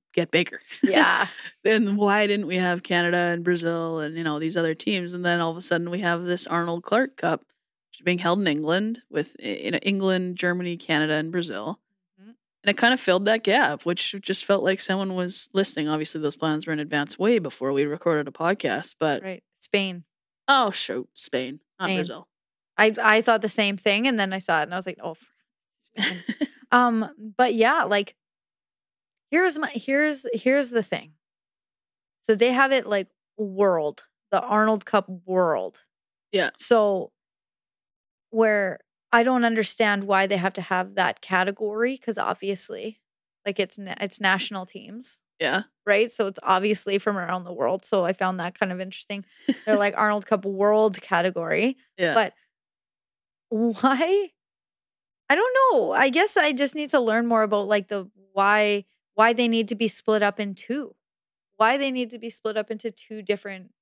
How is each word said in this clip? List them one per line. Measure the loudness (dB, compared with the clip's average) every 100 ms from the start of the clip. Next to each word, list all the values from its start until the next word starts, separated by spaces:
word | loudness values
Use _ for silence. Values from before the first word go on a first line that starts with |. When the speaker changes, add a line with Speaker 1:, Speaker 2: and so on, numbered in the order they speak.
| _
Speaker 1:
get | -4 0
bigger. | 0 0 -6 -16
<laughs> | -2
Speaker 2:
Yeah. | 2 4 4 4 -2 -6 -18 -4
Speaker 1:
Then | 2 2 2 2
why | 2 2 2
didn't | 0 -2
we | -2
have | 0 -2
Canada | 0 0 2 2
and | 0 0
Brazil | 0 0 0 -2 -4 -4
and, | -6 -4
you |
know, | -4 -2
these | -2 -2
other | -2 -2
teams? | -2 -2 -4
And | -4 0
then | 2
all | 0
of | -4
a |
sudden | -2 -2 -2
we | -4
have | -2 -2 -2
this | -4 -2
Arnold | -2 -2 -4
Clark | 0 0 0 -2
Cup, | -2 -2 -6 _ _ _ _
which | -6
is |
being | -2 0
held | 0 0
in | 0
England | 0 0 0 -2 -6 -6
with, | -6 -6 -8
in | -10 -8 -4 -4
England, | -2 -2 0 0 -2 -4
Germany, | -2 -2 -4 -8
Canada, | -2 0 0
and | -2 -2
Brazil. | -4 -6 -6 -8 -10 _ _ _ _
Speaker 2:
Mm-hmm. | -20 _ _ _
Speaker 1:
And | -2
it | 2
kind | 2
of | 2
filled | 2 2 4
that | 0
gap, | 2 2 2 0
which | -4 -4 -4 -8
just | -6 -6 0
felt | 2
like | 2 -2
someone | -2 -4 -2 -4
was | -4 -6 -6
listening. | -2 -2 -2 -2
Obviously, | -2 -4 -4
those | -4 -2
plans | -2 -2 -4
were |
in | -6
advance | -2 -4 -4 -2
way | 0 2
before | -2 -6 -2
we | 0 0
recorded | 0 0 0 -2
a |
podcast, | -2 -2 0 -2 -2 -6 -4
but | -2 -2
Speaker 2:
Right. | -6 -14 _ _
Spain. | -4 -2 -2 -8 -14 _ _ _ 2
Speaker 1:
Oh, | 4 4
shoot. | -2 -4 -6 -8
Spain, | -12 -6 -4 -4 -10 _ _
not | -2
Speaker 2:
Spain. | -2
Speaker 1:
Brazil. | -4 -8 -16 _ _ _ _ 2
Speaker 2:
I, | 2 2
I | 2 4
thought | 4 2
the | 0
same | -2 -2 0
thing, | 0 0 0
and | 0
then | -2
I | -4
saw | -2 -2
it, |
and | -2
I | -6
was | -8
like, | -10
"Oh, | -12
f-, | -14 _ _ _ _ _ _
Spain." | _ -4 -4 -4 -10 -6 -8
Speaker 1:
<laughs> | -8 _
Speaker 2:
Um, | 2 4 2 -4 -8 -10 0
but | 2
yeah, | 4 2 2
like, | 2 0 -2 -10 _ _ _ _ _ _ _ _ _ _ _
here's | 2 2 0
my, | -6
here's, | -6 -2 0 0 -2 -6
here's | -2 2 2 2
the | -2
thing. | -4 -8 -10 _ _ _ _ _ _ _ _ _ _ _
So | 0
they | 4 4
have | 4 4
it, | 2 0
like, | -4 -4 _ _ -10
world, | -8 2 2 2 0 -6 -16 _ _
the | -2
Arnold | 2 2 4 2 0
Cup | 0 0 -8 -2
world. | 2 2 0 -4 -10 _ _ _ _ _
Speaker 1:
Yeah. | -2 -2 -4
Speaker 2:
So | 2 4 4 0 -4 -14 _ _ _ _ _ _ _ _ _ _ _
where | 2 2 2 0 -6 -14 _ _
I | 4
don't | 4 4
understand | 2 0 -2 0 0 0 2
why | 2 2
they | 0
have | 0
to | -4
have | -2 -2 -2 0
that | -2 -2
category, | -2 0 0 -2 -6 -2 -2 -2
'cause | -6 -4
obviously, | -4 -4 -4 -6 -8 -10 -10 -12 _ _ _ _ -6
like, | -4
it's | -4 -6
na-, | -12 -8
it's | -8 -2
national | 0 0 -2 -8 -12
teams. | -16 -18 -16 -16 -18 _ _
Speaker 1:
Yeah. | -2 -2 -4 _ 0
Speaker 2:
Right? | 0 0
So | -2 -4
it's | -4
obviously | 0 0 2 -2 -2 -2
from | -2 -4
around | -4 -6
the | -8
world. | -4 -2 -2
So | -2 0 0
I |
found | 0 -2 -2
that | -6 -4
kind | -4
of | -4
interesting. | -10 -12 -12 -12 -12 _ -4 -2 2
They're | 2
like, | 2
Speaker 1:
<laughs> | 2
Speaker 2:
"Arnold | 2 0 0
Cup | -2 -2
world | 0 4 6 4 0
category." | -2 0 0 -2 -2 0 0 -2 _ -2
Speaker 1:
Yeah. | 2
Speaker 2:
But | 2 0 -4 _ _ _ _ _ _ _ _ _ _ _
why? | 0 0 2 2 2 2 2 0 -8 _ _ _ _ _ _ _ _ 0
I | 2
don't | 2 4 4
know. | 4 2
I | 2 2
guess | 4 2 4
I | 2
just | 2 -2 -2
need | 0
to | 0
learn | 2 0 2
more | 2
about, | 2 0 0
like, | 0 0
the | -6 -8 _ _
why, | 0 4 4 4 0 -4 _ _ 4
why | 4
they | 4 2
need | 0 -2
to | -2
be | -2
split | -2 0 2
up | 2 0
in | -6 -8
two. | -8 -8 -8 -16 _ _ _ _ _ _
Why | 2 2
they | -2
need | -4 -6
to | -8
be | -14
split | -8 -4 -4
up | -4
into | -8 -8
two | -12 -14 -12
different | -4 -4 -4 -16 -18 _